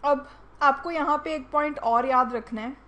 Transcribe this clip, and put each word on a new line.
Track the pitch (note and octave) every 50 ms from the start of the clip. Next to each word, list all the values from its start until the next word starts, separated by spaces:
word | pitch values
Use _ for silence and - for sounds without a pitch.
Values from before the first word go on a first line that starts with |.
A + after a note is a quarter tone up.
| -
अब | C#4+ C#4+ C4+ C4+ - - - - - - -
आपको | D4 C#4+ C4+ C4+ - E4+
यहाँ | E4+ D#4+ E4+ D4+ D4+ D4 D4
पे | D#4+ D#4
एक | D4+ C4 -
point | - D4 D4 D4+ C#4+ -
और | - - A#3 A#3 B3
याद | C4+ C4 B3+ B3+ A#3 B3
रखना | A3+ G#3+ - A#3 G#3+
है | A3 B3 C#4 - -